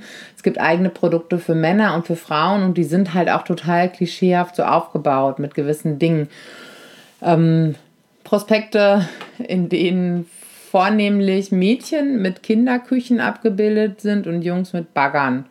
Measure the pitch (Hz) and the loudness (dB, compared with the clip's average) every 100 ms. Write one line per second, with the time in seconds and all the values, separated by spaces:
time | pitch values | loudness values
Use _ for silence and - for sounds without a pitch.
0 | - - - - - - 151 170 185 - | -4 -20 -20 -6 -4 0 0 2 0 0
1 | 175 165 170 175 165 165 160 196 214 160 | 0 0 -2 -4 -2 0 2 2 2 0
2 | 165 170 - 151 165 202 185 170 156 170 | -4 -6 -4 0 0 2 0 0 0 0
3 | 190 175 170 156 - 175 160 175 180 - | 0 0 0 0 -2 -4 0 0 0 -2
4 | 175 - 185 175 175 - - 156 - 160 | -6 -2 0 2 0 -4 0 0 -2 -4
5 | 147 135 139 131 143 - 143 151 165 147 | -2 0 0 -2 -6 -4 -4 -2 -4 -2
6 | 165 160 151 - - - - - - - | 0 0 -2 -8 -20 -20 -20 -20 -20 -20
7 | - _ - 165 165 160 160 147 _ _ | -20 _ 0 4 4 4 0 -2 _ _
8 | _ _ - 208 202 220 214 214 202 202 | _ _ -2 -2 2 0 0 2 4 4
9 | 165 - - - - 185 175 - 170 180 | 0 -6 -18 -14 -6 -2 0 0 0 0
10 | 180 175 170 - - - - 190 190 214 | 0 -2 -6 -14 -20 -20 -2 0 2 2
11 | 202 202 196 190 196 185 185 262 - 320 | 2 2 2 0 0 2 2 0 -2 -2
12 | 285 254 190 185 - 220 254 247 247 262 | -2 -2 -2 -4 -2 2 2 0 -2 -4
13 | 240 240 240 214 226 196 214 214 214 196 | 0 0 0 -2 -2 0 0 2 0 -2
14 | 208 208 180 170 170 180 185 175 165 - | -2 -2 -2 -4 -2 -4 -4 -6 -6 -2
15 | 139 143 135 127 139 | 0 0 0 -2 -6